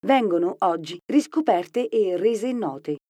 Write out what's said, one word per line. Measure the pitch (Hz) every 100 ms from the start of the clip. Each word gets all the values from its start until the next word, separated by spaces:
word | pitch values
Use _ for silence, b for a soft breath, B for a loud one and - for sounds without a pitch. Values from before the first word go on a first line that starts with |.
| 196
vengono | 269 220 170 175 180
oggi | 190 165 156 175
riscoperte | _ 285 302 - 311 180 180 240 247
e | 226 196 175
rese | 202 226 240
note. | 247 180 135 - 147 _